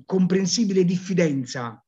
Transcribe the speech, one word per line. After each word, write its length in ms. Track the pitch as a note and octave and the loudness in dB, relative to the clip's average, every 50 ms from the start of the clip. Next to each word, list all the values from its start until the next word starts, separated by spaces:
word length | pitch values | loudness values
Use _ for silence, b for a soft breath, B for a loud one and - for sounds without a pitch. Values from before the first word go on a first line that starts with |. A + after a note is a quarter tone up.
| - | -8
comprensibile 800 | - F#3+ F#3+ F#3 E3+ F#3 F#3+ G3 F3 - - A#3 G3 G3 F#3+ F#3 | -2 0 2 2 2 2 2 0 0 0 0 0 2 2 2 2
diffidenza, 1000 | F3 F#3 F3 - - G3 E3+ F3 D#3+ C#3+ C3+ B2+ A#2+ - C#3 A#2+ A#2 A2+ - _ | 2 2 -2 -2 -2 0 0 2 2 0 -2 -6 -6 -8 -8 -8 -8 -10 -12 _